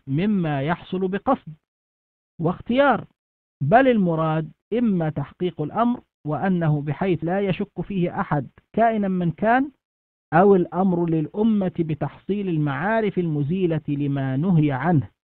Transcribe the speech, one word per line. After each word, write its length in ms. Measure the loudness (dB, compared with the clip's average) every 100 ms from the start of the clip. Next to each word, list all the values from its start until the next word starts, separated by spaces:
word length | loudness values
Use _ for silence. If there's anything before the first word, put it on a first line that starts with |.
| -4
مما 540 | -2 0 0 0 -2
يحصل 460 | -2 -4 -6 -4 -4
بقصد 460 | -2 0 -2 -4 -20 _ _ _ _ _ _ _ -4
واختيار، 640 | -4 -4 -2 2 2 2 -4 _ _ _ _ _
بل 240 | 2 4 6
المراد 640 | 4 2 0 0 -2 -4 -12 _
إما 360 | -2 0 0 -2
تحقيق 520 | -4 -8 -6 -6 -4
الأمر 400 | -6 -2 -2 -2 -8 _ -6
وأنه 540 | -2 0 0 2 0
بحيث 420 | -2 -4 -2 -2
لا 160 | -2 -2
يشك 420 | -2 -2 -6 -8
فيه 400 | -6 -2 -2 -4
أحد 260 | -4 -4 -4 -12 _
كائنا 340 | 0 0 2 -2
من 240 | 0 -2
كان، 400 | -2 0 0 0 -8 _ _ _ _ _
أو 220 | 4 6 6
الأمر 540 | 2 0 0 2 0
للأمة 640 | 0 -2 0 0 2 -2 -2
بتحصيل 720 | -4 -4 -6 -8 -6 -4 -2
المعارف 680 | -2 -2 -2 -2 0 0 -2
المزيلة 640 | -2 -2 -2 0 0 -2 -4
لما 500 | -4 -2 -2 -2 -2
نهي 340 | 2 4 2
عنه، 380 | 0 0 0 0 _ _